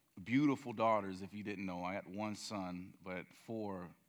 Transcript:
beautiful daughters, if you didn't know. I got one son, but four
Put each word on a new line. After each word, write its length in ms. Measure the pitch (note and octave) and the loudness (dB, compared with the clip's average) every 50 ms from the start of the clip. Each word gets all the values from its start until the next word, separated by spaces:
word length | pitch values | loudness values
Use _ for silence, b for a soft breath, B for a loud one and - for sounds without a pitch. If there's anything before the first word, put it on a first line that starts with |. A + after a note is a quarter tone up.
| _ _ _ - | _ _ _ -12
beautiful 500 | F2 G#2 A#2+ C#3 D3+ C#3+ C3+ C3 - A#2+ | -2 2 4 6 6 6 4 2 0 -6
daughters, 480 | A2+ G#2 A2 A2+ A2 G#2 G2 F#2+ F#2+ F#2 | 0 4 6 6 6 6 4 0 -4 -6
if 140 | G2 F2 G2+ | -8 -8 -8
you 80 | G#2 | -6
didn't 240 | G2 G2+ G2+ F#2 G2 | -6 -4 -4 -4 -4
know. 160 | F#2 F2+ F2 | -4 -4 -2
I 120 | F2 F2+ G2 | -2 -2 -4
got 140 | G2 F#2+ - | -4 -6 -6
one 280 | F#2 G2+ G#2+ G#2+ G2+ | -4 -4 -2 -2 -4
son, 560 | - - - A2 G2 F#2 F2+ F2+ F2+ F#2 F#2+ - - - | -6 -6 -4 -4 -4 -4 -4 -4 -6 -8 -10 -14 -14 -10
but 200 | F#2+ F2+ F2+ E2+ - - - - | -6 -6 -6 -6 -8 -14 -16 -10
four 440 | - A2+ A2+ G#2+ G2+ G2 F2+ F2 E2 E2 - _ | -6 -4 -4 -2 -2 -4 -4 -6 -8 -12 -16 _